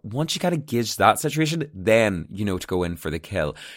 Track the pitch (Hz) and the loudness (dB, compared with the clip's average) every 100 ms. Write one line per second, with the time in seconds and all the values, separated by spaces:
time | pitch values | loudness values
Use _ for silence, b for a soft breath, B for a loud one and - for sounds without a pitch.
0 | - 117 156 - 180 170 151 120 113 - | -8 -6 -4 -2 -2 -2 -2 -2 -2 4
1 | 101 - 151 147 156 165 156 95 92 110 | 6 6 2 0 -2 -2 -6 -2 4 6
2 | 110 92 - 95 104 92 - 92 87 85 | 4 0 -6 -6 -4 -4 -2 -2 -2 -4
3 | 80 80 - 95 78 - B | -6 -6 -4 -2 -2 -4 B